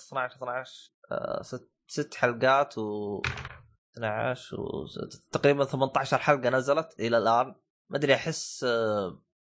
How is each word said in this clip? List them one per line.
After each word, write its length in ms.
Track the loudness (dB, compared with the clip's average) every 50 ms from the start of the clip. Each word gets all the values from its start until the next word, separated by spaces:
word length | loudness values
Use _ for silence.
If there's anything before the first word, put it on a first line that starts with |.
اثناعش، 340 | -12 -10 -6 -6 -6 -6 -8
اثناعش، 580 | -10 -8 -6 -6 -6 -8 -10 -16 -20 -20 -20 _ _ _ _
أه، 300 | -6 -6 -4 -4 -6 -6
ست، 300 | -8 -8 -12 -12 -12 _ _ _ _ _
ست 260 | -6 -6 -6 -6 -2
حلقات 640 | 0 0 0 2 2 4 4 6 4 4 0 -2 -6
و 440 | -6 -4 -4 -6 -6 -6 -6 -4 -4 -4 -6 -6 -10 -14 -16 -18 -20 _ _ _ _ _ _ -6
اثناعش 560 | -4 -4 -2 -2 -2 -2 -4 -4 -8 -10 -8
و 320 | -8 -6 -6 -6 -6 -8
ست، 380 | -8 -8 -10 -10 -10 -12 -16 _ _
تقريبا 340 | -6 2 4 4 4 4 2
ثمنتاشر 520 | 0 2 0 0 2 2 0 0 2 0 0
حلقة 320 | 4 4 4 4 4 2
نزلت 460 | 2 2 2 2 2 0 0 -4 -6 -4
إلى 180 | -2 2 2 4
الآن. 380 | 4 6 4 4 4 2 -2 -12 _ _ _ _ _ _
ما 80 | -4 -2
أدري 180 | 4 4 4
أحس، 500 | 4 4 -2 -6 -6 -8 -8 -10 -4 -2 0
أه، 540 | 0 2 2 0 0 0 -2 -4 -6 -10 _ _ _ _ _